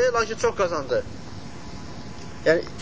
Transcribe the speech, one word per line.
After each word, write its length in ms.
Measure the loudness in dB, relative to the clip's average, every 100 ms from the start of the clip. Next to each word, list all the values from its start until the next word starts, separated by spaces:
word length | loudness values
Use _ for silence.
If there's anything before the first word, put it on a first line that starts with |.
| 6
lakin 280 | 4 2 2 0
çox 100 | 2
qazandı. 420 | 2 0 0 0 0 -6 -12 -12 -12 -12 -12 -12 -10 -10 -12 -12 -12 0 4
Yəni 240 | 4 4 0